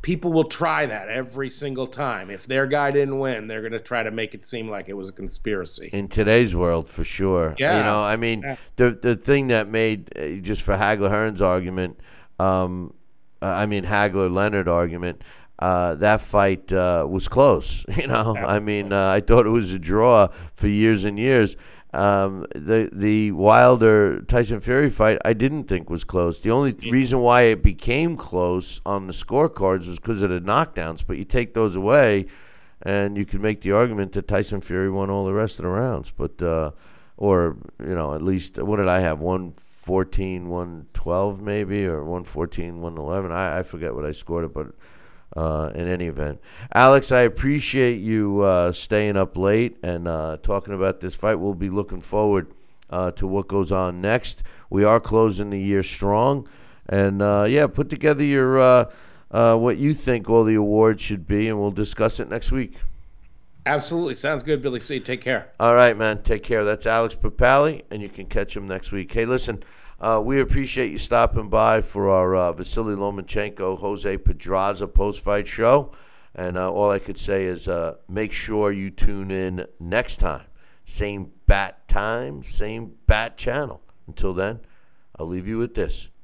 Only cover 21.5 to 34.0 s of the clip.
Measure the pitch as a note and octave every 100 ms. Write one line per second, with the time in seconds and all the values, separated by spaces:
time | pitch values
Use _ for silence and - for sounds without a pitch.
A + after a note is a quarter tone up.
21.5 | - - - - - G2+ G2 G2 F#2+ -
22.5 | - D2+ A2+ G#2+ G2 G#2 G#2+ G#2+ E2+ G2+
23.5 | A#2 B2 B2 A2 G#2+ G2+ B1 - A#2+ G#2+
24.5 | A2+ A2 B2+ D3 - A2 G#2+ G2+ A2+ C3
25.5 | D3+ - F#2 - E2+ - F2+ F2 E2 G#2+
26.5 | A#2+ C#3 G2+ A#2 B2+ B2+ B2+ A#2+ B2 A#2
27.5 | G#2+ G#2+ - A#2+ B2+ E3+ D#3+ - F2+ F2+
28.5 | F#2 - - - G2 F#2+ - - C3+ D#3
29.5 | - F#2+ F#2 E2+ E2+ - G#2 G2 F2+ F#2
30.5 | B2 D#3+ - E2 E2 - F2+ G2+ B2+ A#2
31.5 | A2+ A2 F#2 G2 C#3+ B2 G2+ F#2 - -
32.5 | - - - - G2+ G2+ G2+ G2 F#2+ G#2+
33.5 | G#2 F#2+ G2+ B2 G#2+